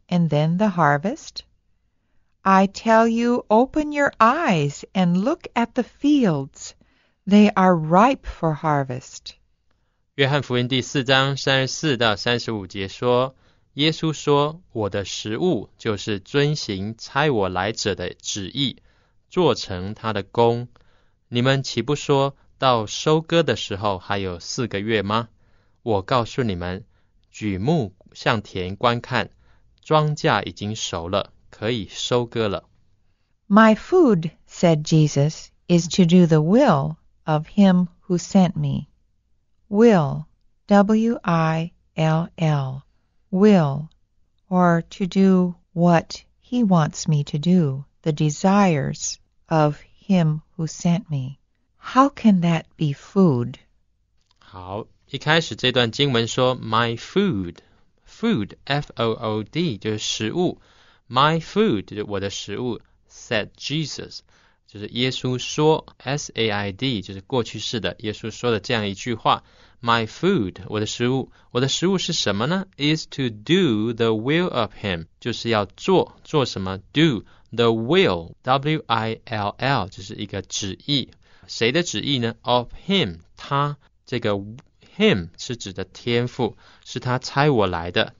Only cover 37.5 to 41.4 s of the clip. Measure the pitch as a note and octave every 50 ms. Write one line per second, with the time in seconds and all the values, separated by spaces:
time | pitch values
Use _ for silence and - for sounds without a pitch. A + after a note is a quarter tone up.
37.5 | - G#3 G3 F#3+ F#3 F3+ F3+ F3 _ _ _ - F3+ E3+ - - - G3 F#3 D#3+
38.5 | - D3+ D3 C#3 C3+ C3+ D3+ _ _ _ _ _ _ _ _ _ _ _ _ _
39.5 | _ _ _ - G3+ G3+ A#3 A#3+ G#3+ F3 D3 C3+ C#3 D3 D#3 _ _ _ _ _
40.5 | _ _ _ - G3+ G3+ G3+ G3+ A3 A3 A3+ A#3 A#3 - - F3+ E3+ E3